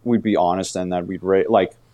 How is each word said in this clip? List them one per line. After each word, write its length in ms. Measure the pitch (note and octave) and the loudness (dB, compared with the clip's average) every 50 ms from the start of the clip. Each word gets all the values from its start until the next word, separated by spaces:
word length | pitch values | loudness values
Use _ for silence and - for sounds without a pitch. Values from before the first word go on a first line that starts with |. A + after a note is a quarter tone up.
| _ | _
we'd 180 | A#2+ A#2+ G#2+ - | -2 0 0 0
be 120 | A2 G2+ | 0 0
honest 380 | D#2 F2+ F2 F2+ F#2+ F#2 - - | 2 2 0 0 -2 -4 -6 -6
and 160 | F#2+ F#2 F2+ F2+ | -6 -6 -4 -4
that 140 | F2+ F2 | -4 -4
we'd 160 | F2+ F#2+ F2 F2 | -6 -8 -6 -2
ra-, 220 | F#2 G2 F#2+ F#2 - | 2 2 2 2 4
like, 280 | A2+ G#2 F#2 - - - _ _ | 4 2 2 2 -2 -10 _ _